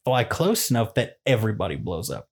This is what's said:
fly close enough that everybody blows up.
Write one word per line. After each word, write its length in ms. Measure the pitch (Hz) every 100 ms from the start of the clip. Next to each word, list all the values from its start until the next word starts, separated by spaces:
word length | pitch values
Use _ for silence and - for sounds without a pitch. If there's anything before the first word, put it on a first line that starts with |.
| -
fly 180 | 127
close 480 | 117 - 170 226 -
enough 220 | 120 110
that 260 | - 113 - -
everybody 500 | 127 110 104 92 69
blows 340 | 57 85 -
up. 200 | 60 -